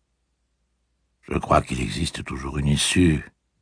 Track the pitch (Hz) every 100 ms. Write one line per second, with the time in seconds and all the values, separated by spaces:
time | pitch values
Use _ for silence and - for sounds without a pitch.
0 | _ _ _ _ _ _ _ _ _ _
1 | _ _ - 73 - 76 - 64 - -
2 | 78 - - 67 67 73 71 71 - 92
3 | 87 73 - _ _ _